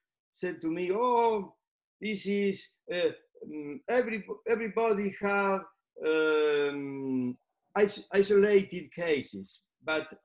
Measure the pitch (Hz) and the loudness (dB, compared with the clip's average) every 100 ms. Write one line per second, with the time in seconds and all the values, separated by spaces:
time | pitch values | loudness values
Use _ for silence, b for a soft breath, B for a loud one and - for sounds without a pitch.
0 | _ _ _ - 180 160 160 170 180 202 | _ _ _ -8 -8 -4 -4 -2 -2 0
1 | 247 240 233 214 196 _ _ _ _ _ | 2 4 4 2 -4 _ _ _ _ _
2 | 208 196 190 202 202 190 - _ - 175 | -6 -4 -2 0 0 -2 -10 _ -8 -2
3 | 160 - _ - 151 151 147 139 - 247 | -2 -2 _ -18 -12 -10 -10 -10 -2 0
4 | 220 220 - - - 226 226 226 226 202 | 0 -6 -8 -10 -2 -2 -2 0 2 2
5 | 202 - 202 202 196 196 165 _ _ - | -2 -2 -2 0 0 -2 -4 _ _ -4
6 | 156 156 156 151 151 147 143 143 139 139 | 0 2 2 2 2 2 0 -2 -6 -6
7 | 135 131 123 123 _ _ _ 202 202 - | -2 -2 -2 -6 _ _ _ 2 2 0
8 | - 196 202 202 208 202 196 180 147 - | -2 0 4 6 6 6 4 -6 -12 -6
9 | 170 143 - 98 - - _ _ 131 156 | 0 0 -2 -12 -14 -18 _ _ -4 -4
10 | 156 - | -4 -10